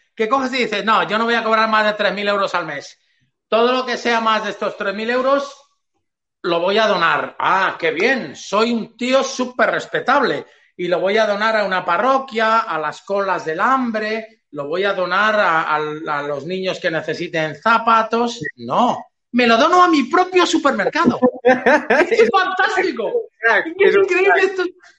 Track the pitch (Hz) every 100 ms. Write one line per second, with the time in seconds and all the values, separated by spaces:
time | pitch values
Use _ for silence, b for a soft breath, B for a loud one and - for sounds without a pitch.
0 | _ - 220 269 254 254 226 208 196 214
1 | 165 208 233 233 226 220 220 214 214 208
2 | 202 196 202 202 190 180 165 143 - -
3 | _ _ _ _ _ 220 240 254 247 226
4 | 233 233 226 214 202 - 208 - 196 196
5 | 220 254 254 277 277 - _ _ _ _
6 | _ _ _ _ 180 170 180 208 220 185
7 | 165 147 135 - 139 185 185 - 165 151
8 | 220 262 160 110 - 196 233 233 196 -
9 | 247 269 262 - 247 - 208 165 - 160
10 | 196 277 220 139 - b b - 175 170
11 | 185 214 214 202 220 220 196 185 180 175
12 | 254 269 - 220 220 226 170 160 151 147
13 | - 196 196 175 160 160 226 262 240 214
14 | 214 220 214 _ _ 143 143 175 202 190
15 | 180 185 214 214 190 160 160 151 151 151
16 | 156 147 147 139 147 190 185 160 180 160
17 | 151 156 170 170 156 143 220 226 226 226
18 | 220 226 240 233 - - 117 165 240 -
19 | - _ _ 240 240 226 320 359 359 302
20 | 233 349 370 370 349 320 277 220 175 294
21 | 339 180 254 - 240 254 240 285 - 262
22 | 359 453 453 381 370 370 392 381 349 233
23 | 208 240 - _ 226 202 320 370 - 403
24 | 381 359 381 359 381 370 359 - b